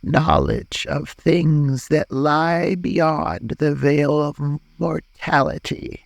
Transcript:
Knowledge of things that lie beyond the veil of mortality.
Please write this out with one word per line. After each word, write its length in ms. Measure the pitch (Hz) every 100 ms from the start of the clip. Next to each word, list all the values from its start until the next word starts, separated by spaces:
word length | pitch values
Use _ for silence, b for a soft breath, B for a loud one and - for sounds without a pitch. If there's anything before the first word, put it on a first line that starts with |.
Knowledge 800 | - 156 156 76 67 - - - -
of 220 | - -
things 760 | - - 170 160 151 143 131 -
that 240 | 156 -
lie 640 | 131 147 151 160 170 -
beyond 800 | 180 175 196 160 156 - 87 117 -
the 140 | 151
veil 480 | 143 139 147 143 151
of 180 | 147 143 143 143 _ _
mortality. 1300 | 170 160 - _ - 143 135 - - - - -